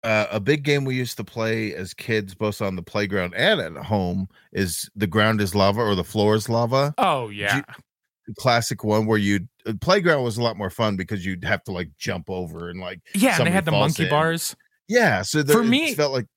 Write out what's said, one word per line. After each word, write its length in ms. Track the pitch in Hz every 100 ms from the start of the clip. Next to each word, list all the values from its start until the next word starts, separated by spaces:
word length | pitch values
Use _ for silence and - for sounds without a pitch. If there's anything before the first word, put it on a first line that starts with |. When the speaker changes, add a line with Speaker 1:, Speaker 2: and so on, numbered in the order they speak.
Speaker 1:
Uh, 240 | 113 107 104
a 80 | 107
big 240 | 98 151
game 220 | 143 143 135
we 100 | 127
used 220 | 123 -
to 60 |
play 500 | 104 - 113 113 110
as 200 | 73 92
kids, 400 | - - 110 98
both 280 | 95 107 101
on 160 | 101 92
the 60 |
playground 500 | 87 107 104 98 87 87
and 240 | 156 208
at 160 | 85 80
home, 440 | 76 104 90 92 95 _ _
is 360 | - 95 - - -
The 120 | 101
Ground 340 | 104 107 110
is 120 | 101
Lava 280 | 101 98 101
or 140 | 113 98
The 80 |
Floor 320 | 87 110 104 107
is 120 | 101
Lava. 460 | 113 117 131 143 151
Speaker 2:
Oh, 300 | 196 147 113
Speaker 1:
Did 100 | 104
Speaker 2:
yeah. 240 | 101 98 - - _ _ _ _ -
Speaker 1:
you, 60 | 107
classic 460 | 131 120 117 107 110
one 200 | 107 110
where 120 | 110
you'd, 320 | 101 101 - _ -
uh, 80 | 107
playground 420 | - 202 175 151
was 140 | 123 110
a 60 |
lot 120 | 117 107
more 140 | 98
fun 260 | - 110 98
because 300 | 95 104 90
you'd 180 | 92
have 180 | - 101 -
to, 80 |
like, 160 | 92 82 -
jump 320 | - 95 80
over 400 | 95 90 82 87
and, 100 | 87
like, 220 | 92 92 _ 196
Speaker 2:
Yeah, 60 |
and 20 |
they 140 | 254 175
Speaker 1:
somebody 140 | 156 180
Speaker 2:
had 100 | 165
the 60 |
Speaker 1:
falls 100 | - 139 -
Speaker 2:
monkey 40 |
Speaker 1:
in. 60 | -
Speaker 2:
bars. 460 | 147 160 170 - - _ _ _
Speaker 1:
Yeah, 360 | 233 214 104
so 200 | 95 151
there, 140 | 143 220
Speaker 2:
For 60 |
Speaker 1:
it 40 | 226
Speaker 2:
me, 260 | 254 320
Speaker 1:
felt 200 | 208 147
like 140 | 135 107